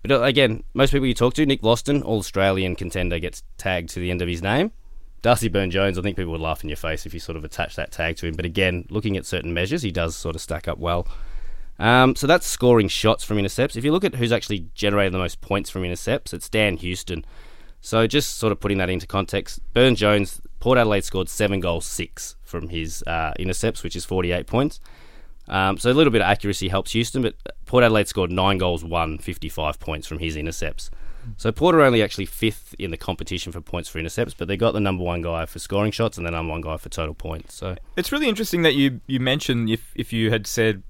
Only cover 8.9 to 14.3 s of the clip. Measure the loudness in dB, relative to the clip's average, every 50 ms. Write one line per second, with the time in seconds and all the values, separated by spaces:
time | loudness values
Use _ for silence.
8.9 | -6 -4 -2 0 -2 -2 -4 -4 -6 -4 -4 -2 -2 -2 0 0 -2 -2 -2 -2
9.9 | -2 0 -2 -2 -2 -4 -6 -6 -6 -6 -6 -6 -6 -6 -4 -6 -6 -4 -2 0
10.9 | 0 0 0 -2 -4 -4 -6 -4 -4 -4 -2 -2 -4 -4 -6 -8 -6 0 2 4
11.9 | 6 8 6 6 4 2 4 4 4 4 4 0 -4 2 6 8 8 8 6 4
12.9 | 0 2 4 4 4 2 0 -2 0 0 0 0 0 0 -2 0 -2 -2 0 2
13.9 | 2 2 2 0 0 0 2 2